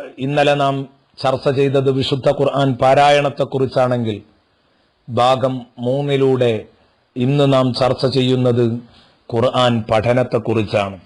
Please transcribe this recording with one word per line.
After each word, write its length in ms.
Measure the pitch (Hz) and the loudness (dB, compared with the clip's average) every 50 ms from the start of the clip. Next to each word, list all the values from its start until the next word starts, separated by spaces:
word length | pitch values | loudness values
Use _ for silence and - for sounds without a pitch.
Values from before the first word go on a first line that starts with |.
| - - - - 127 | -18 -16 -12 -8 -6
ഇന്നലെ 280 | 135 147 147 143 147 143 143 139 | -2 0 0 2 2 2 2 0
നാം 100 | 139 139 139 135 135 _ _ _ _ _ - - | -2 -2 -4 -6 -10 _ _ _ _ _ -6 -4
ചർച്ച 260 | 131 135 127 - 147 135 131 | -2 -2 -2 -2 -2 0 0
ചെയ്തത് 300 | 139 139 131 139 131 139 131 135 | 0 0 0 0 0 0 0 0
വിശുദ്ധ 280 | 127 - 147 135 - 147 139 139 139 | -2 -2 -2 -2 0 0 0 0 0
ഖുർആൻ 260 | 131 - 139 139 135 127 120 131 | -2 0 0 0 -2 0 0 2
പാരായണത്തെക്കുറിച്ചാണെങ്കിൽ, 1400 | 131 135 139 143 147 147 147 143 139 135 - 139 - - 135 135 123 - 135 127 127 123 123 117 110 107 101 - _ _ _ _ _ _ _ _ _ _ _ _ _ _ _ _ - | 2 4 4 4 4 4 4 2 0 -2 -4 -6 -4 -4 -4 -4 -2 0 0 0 0 0 -2 -2 -4 -6 -8 -10 _ _ _ _ _ _ _ _ _ _ _ _ _ _ _ _ -6
ഭാഗം 480 | 117 117 120 127 131 123 127 131 131 127 120 - _ - 120 | -2 0 2 2 2 2 0 -2 -4 -4 -10 -14 _ -8 -4
മൂന്നിലൂടെ 680 | 123 131 139 143 143 143 135 135 135 131 123 123 120 113 107 110 - _ _ _ _ _ _ _ _ - | -2 -2 -2 -2 0 0 2 2 2 2 2 2 0 0 -2 -6 -12 _ _ _ _ _ _ _ _ -6
ഇന്ന് 300 | 127 123 131 143 143 143 139 135 | -4 -2 0 2 2 2 4 4
നാം 120 | 131 131 127 120 - | 2 2 0 0 0
ചർച്ച 240 | 131 123 127 - - 131 123 139 | 0 0 0 0 -2 -2 0 0
ചെയ്യുന്നത് 480 | 127 127 127 127 127 127 117 120 120 117 113 120 117 - - - _ _ _ _ _ - | 0 2 2 2 2 2 2 2 2 0 -2 -4 -8 -14 -20 -20 _ _ _ _ _ -6
ഖുർആൻ 420 | - 113 117 127 - 127 123 123 120 117 110 - | -2 0 0 0 2 2 2 2 0 0 -2 0
പഠനത്തെക്കുറിച്ചാണ്. 1040 | 117 110 104 120 123 131 123 123 - 120 107 120 110 113 107 92 - 107 101 98 98 90 - | 0 0 2 2 0 0 0 0 -2 -4 -2 -2 -2 -2 -2 -2 -2 -2 -2 -4 -8 -14 -20